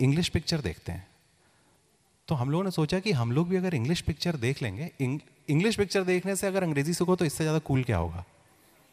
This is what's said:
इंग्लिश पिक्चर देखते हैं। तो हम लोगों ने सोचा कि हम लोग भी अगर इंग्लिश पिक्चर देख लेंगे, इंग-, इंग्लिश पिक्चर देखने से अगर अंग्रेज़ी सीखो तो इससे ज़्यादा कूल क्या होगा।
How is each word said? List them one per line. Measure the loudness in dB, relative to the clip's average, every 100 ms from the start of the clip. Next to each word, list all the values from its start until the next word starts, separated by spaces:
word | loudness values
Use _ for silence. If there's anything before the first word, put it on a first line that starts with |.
इंग्लिश | 2 4 2
पिक्चर | -2 -2 -2
देखते | -2 -6 -8
हैं। | -10 -12 _ _ _ _ _ _ _ _ _ _ _ -4
तो | -2
हम | 0
लोगों | 0
ने | 0
सोचा | 0 0 0
कि | 0
हम | 0 2
लोग | 2 2
भी | 0
अगर | 0
इंग्लिश | 0 0 -2
पिक्चर | -2 -4 -2 -2
देख | -2 -2
लेंगे, | -4 -6 -8 -4
इंग-, | -2 -2 -8 _ 0
इंग्लिश | 2 4 2
पिक्चर | 0 0
देखने | 2 0 0 -2
से | -2
अगर | 0
अंग्रेज़ी | 0 0 0
सीखो | 0 2 2
तो | 2
इससे | 0
ज़्यादा | 0 0
कूल | 2 0
क्या | 2 0
होगा। | 0 -4 -12 _ _ _ _ _ _